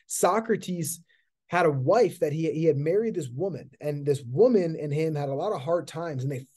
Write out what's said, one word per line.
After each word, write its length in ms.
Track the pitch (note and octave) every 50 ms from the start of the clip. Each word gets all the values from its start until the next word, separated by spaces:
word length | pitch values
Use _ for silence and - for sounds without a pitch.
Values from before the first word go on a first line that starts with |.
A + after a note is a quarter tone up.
| _
Socrates 920 | - - - G3+ F3+ F#3+ A3 A3+ A#3 G#3+ - - F#3 F3+ E3+ D#3+ - - - - _ _ _ _ _ _ _ _
had 180 | _ F3 F3+ E3+
a 60 | D#3+
wife 480 | C#3+ C3 B2+ D3 G3 B3 A3+ E3+ - -
that 140 | E3 D3+
he, 180 | D3 D#3+ E3 D#3
he 140 | C3 D#3 E3
had 120 | D#3+ C#3+
married 380 | C#3 D3 D#3+ F#3 G#3 A#3 A3+ F3
this 140 | F3 C#3+ A#2+
woman, 420 | A#2+ C#3 F#3 G3 D3+ G#2+ - - - _
and 240 | C#3 D3 D3 C#3+ C#3+
this 160 | D3 C#3 C3
woman 540 | B2 A#2+ B2+ D#3+ A3+ C4 A#3+ G3 F3 E3 D#3+ -
and 140 | D3+ D3
him 220 | C#3+ D#3 D#3+ D#3+ D3+
had 160 | D3 D3 C#3
a 40 | C#3
lot 180 | C#3 F3 G#3+
of 100 | G#3 D3+
hard 240 | C3 E3 E3+ F3 D3
times, 380 | - - D#3+ E3+ E3 C#3+ B2+ C3
and 60 | C#3+
they 140 | C#3 B2 C3+ - _